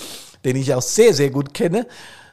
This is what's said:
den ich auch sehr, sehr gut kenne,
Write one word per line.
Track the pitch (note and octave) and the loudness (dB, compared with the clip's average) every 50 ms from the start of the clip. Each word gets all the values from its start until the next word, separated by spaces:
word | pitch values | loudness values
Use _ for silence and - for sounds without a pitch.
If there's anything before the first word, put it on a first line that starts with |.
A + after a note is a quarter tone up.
| - - - - - - - _ - | -16 -16 -16 -18 -18 -20 -20 _ -4
den | C#3+ B2+ | -2 -2
ich | C3+ C3 C3+ C3+ | 0 0 0 -2
auch | B2+ | -2
sehr, | B2 - - G#3+ A3+ A#3 F3 | -2 -2 2 4 6 6 6
sehr | A#2+ C#3+ C#3 | 4 0 0
gut | A#2+ C#3+ C3+ C#3 - | 0 -4 -6 -6 -4
kenne, | - D#3+ E3+ E3+ A3+ A#3+ - - - - - - - - - | -4 -2 0 0 -2 -4 -6 -12 -20 -20 -20 -20 -20 -20 -20